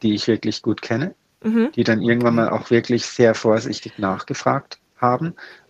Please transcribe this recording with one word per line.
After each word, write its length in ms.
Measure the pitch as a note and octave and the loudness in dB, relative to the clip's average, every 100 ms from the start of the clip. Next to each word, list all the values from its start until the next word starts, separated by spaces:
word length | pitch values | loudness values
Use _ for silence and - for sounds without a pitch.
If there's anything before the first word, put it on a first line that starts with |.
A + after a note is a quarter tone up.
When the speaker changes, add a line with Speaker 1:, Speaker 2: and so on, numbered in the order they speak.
Speaker 1:
die 140 | A2 G#2 | -2 0
ich 120 | - | 0
wirklich 340 | G#2+ A2 - | 0 0 -4
gut 200 | - G#2 | -4 -4
kenne, 340 | - A#2 F3+ - _ _ | -2 -4 -4 -10 _ _
Speaker 2:
Mhm. 280 | A3 A3+ A#3+ B2 | -2 0 0 0
Speaker 1:
die 80 | |
dann 180 | A#2+ A2 | 0 2
irgendwann 340 | A#2 A#2+ A#2+ A#2 | 2 2 4 2
Speaker 3:
Okay. 100 | A2+ | 0
Speaker 1:
mal 40 | |
auch 200 | A2 - | -2 2
wirklich 360 | A#2 - A#2+ - | 0 2 -2 -2
sehr 300 | - A#2 A2 | 2 4 4
vorsichtig 580 | A#2 A2 A#2 G#2 A2 - | 2 0 0 -8 -10 -6
nachgefragt 840 | G2 F#2+ - - B2+ C3+ - - _ - | -4 -4 -8 -4 -2 -2 -4 -20 _ -4
haben, 380 | B2 B2+ E3 - - - | 0 0 -4 -8 -20 -20